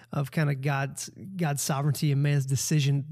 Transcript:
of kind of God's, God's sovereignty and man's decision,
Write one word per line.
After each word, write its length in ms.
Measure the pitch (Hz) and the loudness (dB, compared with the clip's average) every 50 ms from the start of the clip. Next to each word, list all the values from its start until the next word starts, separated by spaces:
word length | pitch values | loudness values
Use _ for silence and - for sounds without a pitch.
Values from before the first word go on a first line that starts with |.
| - - | -14 -6
of 180 | - 147 139 131 | -4 -4 -4 -2
kind 200 | - 165 151 143 | 0 0 0 0
of 100 | 143 131 | 0 0
God's, 480 | 131 147 139 135 143 135 139 - - - - - - 190 196 180 | 0 0 0 0 -2 -4 -6 -10 -12 -12 -12 -14 -14 -10 -4 -2
God's 240 | 170 147 143 131 | -2 0 0 -2
sovereignty 500 | - - 147 135 143 151 131 - 160 147 | -2 -2 0 0 0 0 0 2 2 2
and 100 | 139 139 | 2 2
man's 220 | 143 147 147 143 131 | 4 4 2 2 2
decision, 600 | 135 139 120 - - 160 151 135 143 139 139 135 156 | 0 0 -2 0 2 2 2 4 4 2 0 0 -4